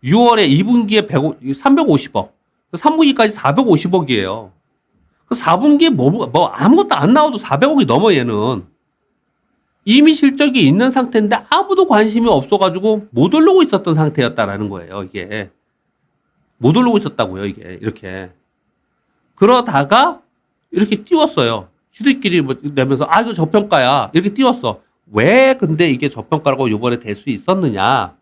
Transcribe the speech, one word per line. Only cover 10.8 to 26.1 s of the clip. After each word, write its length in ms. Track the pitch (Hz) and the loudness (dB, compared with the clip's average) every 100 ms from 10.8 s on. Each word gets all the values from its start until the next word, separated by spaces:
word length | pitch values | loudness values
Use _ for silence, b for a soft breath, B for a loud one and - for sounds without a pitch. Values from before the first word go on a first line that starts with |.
| 254 | 2
상태인데 460 | 262 247 233 208 - - | 0 -2 -2 0 -2 -2
아무도 380 | 320 403 381 381 | -2 0 0 2
관심이 400 | 214 220 220 233 | 2 2 0 0
없어가지고 800 | 160 131 202 190 180 202 214 202 | 0 0 0 0 -2 -2 -4 -4
못 220 | 117 156 | -2 0
오르고 300 | 302 320 381 | 4 4 4
있었던 320 | 320 196 - 156 | 2 0 -2 0
상태였다라는 760 | 156 151 120 120 104 101 104 | -2 -2 -4 -2 -4 -4 -8
거예요, 340 | 95 87 95 | -10 -14 -14
이게. 460 | 92 98 90 107 92 _ _ _ _ _ _ _ _ _ _ _ | -12 -12 -12 -12 -12 _ _ _ _ _ _ _ _ _ _ _
못 180 | 117 170 | 0 2
오르고 220 | 247 220 | 2 0
있었다고요, 480 | 156 - 107 92 101 | -2 -6 -6 -6 -10
이게. 320 | 101 85 92 | -10 -16 -10
이렇게. 500 | 110 107 98 92 92 _ _ _ _ _ _ _ _ _ _ _ | -10 -10 -14 -14 -16 _ _ _ _ _ _ _ _ _ _ _
그러다가 840 | 202 247 240 147 143 220 302 - _ _ _ _ _ | 2 4 2 -2 2 2 2 -2 _ _ _ _ _
이렇게 320 | 175 202 208 | -4 -2 -4
띄웠어요. 680 | - 339 302 - 120 113 90 _ _ | -4 -2 0 0 -2 -2 -8 _ _
지들끼리 500 | _ 233 277 208 175 | _ -2 -2 0 -2
뭐 140 | 135 135 | -2 -6
내면서, 440 | 147 139 131 135 147 | -6 -2 0 0 0
"아, 120 | 170 | 0
이거 120 | 233 | 0
저평가야." 760 | 202 156 214 208 165 127 139 110 | -4 0 0 0 0 2 0 0
이렇게 200 | 160 196 | -2 -2
띄웠어. 480 | 208 269 247 123 98 _ _ _ | 0 0 0 -6 -8 _ _ _
왜 440 | 104 127 233 269 262 | 0 2 4 2 0
근데 320 | 180 156 170 | -2 0 0
이게 200 | 127 | 0
저평가라고 600 | 143 | -4